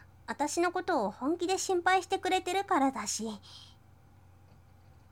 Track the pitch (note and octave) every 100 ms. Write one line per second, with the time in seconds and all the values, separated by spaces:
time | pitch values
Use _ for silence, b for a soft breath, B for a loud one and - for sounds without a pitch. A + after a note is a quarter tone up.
0 | B - - A3+ D4 - F4+ F4+ F#4 D4+
1 | G3+ - C4 F4+ F4 F#4 - F4+ F4+ F#4+
2 | F4+ F#4+ F#4 F#4 F4+ F#4+ G4 E4+ C4+ A#3
3 | G#3 - A3 G3+ B B B B - -
4 | - - - - - - - - - -
5 | -